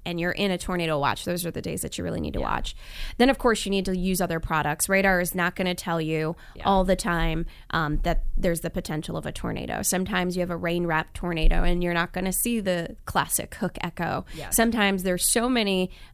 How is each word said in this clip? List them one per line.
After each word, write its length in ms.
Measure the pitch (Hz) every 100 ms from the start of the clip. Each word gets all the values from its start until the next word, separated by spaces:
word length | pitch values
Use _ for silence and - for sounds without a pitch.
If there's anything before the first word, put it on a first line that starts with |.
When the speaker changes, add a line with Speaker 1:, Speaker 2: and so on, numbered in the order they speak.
| -
Speaker 1:
and 140 | 170
you're 120 | 175
in 180 | - 202
a 60 | 180
tornado 400 | - 180 165 147
watch, 260 | 139 - -
those 220 | 175 170
are 40 |
the 120 | -
days 180 | - 160
that 160 | - -
you 60 |
really 180 | 175 165
need 120 | - -
to 40 |
Speaker 2:
Yeah. 60 | -
Speaker 1:
watch. 300 | - - - - - - -
Then, 140 | 247
of 80 | -
course, 260 | 247 214 196
you 60 |
need 140 | 196 190
to 120 | 185
use 240 | 185 185
other 180 | 175 165
products. 480 | - 160 147 151 -
Radar 320 | 196 196 180
is 140 | 175
not 220 | 180 175 -
gonna 180 | 185
tell 260 | 180 - 170
you 360 | 156 156 156 165 - -
Speaker 2:
Yeah. 100 | -
Speaker 1:
all 180 | 190
the 120 | 185 185
time, 520 | - 170 165 160 165 - -
um, 260 | 165 151 151
that 200 | 170 - - -
there's 240 | 180 170
the 80 | 165
potential 480 | 180 - 151 - 156
of 80 | 151
a 60 |
tornado. 500 | - 117 107 - -
Sometimes 540 | - 185 185 180 180 180
you 60 |
have 100 | 175
a 60 | 170
rain-wrapped 580 | 175 175 170 156 - -
tornado 480 | 175 165 156 165
and 200 | 175 175
you're 100 | 175 170
not 180 | 175
gonna 180 | 180 185
see 280 | 185 240 233
the 360 | 196 175 165 - -
classic 500 | - - - - -
hook 240 | 180 -
echo. 440 | 170 - 170 160 - 156
Speaker 2:
Yeah. 160 | 104
Speaker 1:
Sometimes 500 | - 233 226 202 190
there's 240 | 185 180 -
so 240 | 233 240
many, 400 | 247 202 185 185 - -